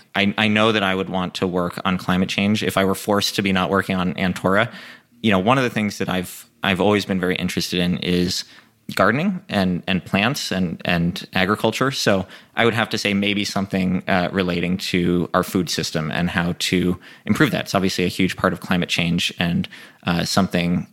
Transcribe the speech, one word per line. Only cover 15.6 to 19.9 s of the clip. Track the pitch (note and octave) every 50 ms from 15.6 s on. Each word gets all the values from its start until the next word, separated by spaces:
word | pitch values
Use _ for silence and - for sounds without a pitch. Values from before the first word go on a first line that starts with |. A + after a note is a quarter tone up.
| F2 D2+
system | - - D#2+ - - E2 D#2+ -
and | G1+ - - -
how | - F2+ E2+ F2 E2+ -
to | - - - F2+ F2+ F2+ F2 - - - - - -
improve | - G#2+ - D#3 A#2+ -
that. | - -
It's | - -
obviously | G2 F#2 F#2+ - - F2+
a | F2+
huge | - - F#2+ F2 -
part | - - F#2 F2+
of | -
climate | - - F#2+ F2 E2+ -
change | - - F2 E2 E2+ F2+ - - - -
and, | F2+ E2+ F2 F#2+ F#2 - - - - -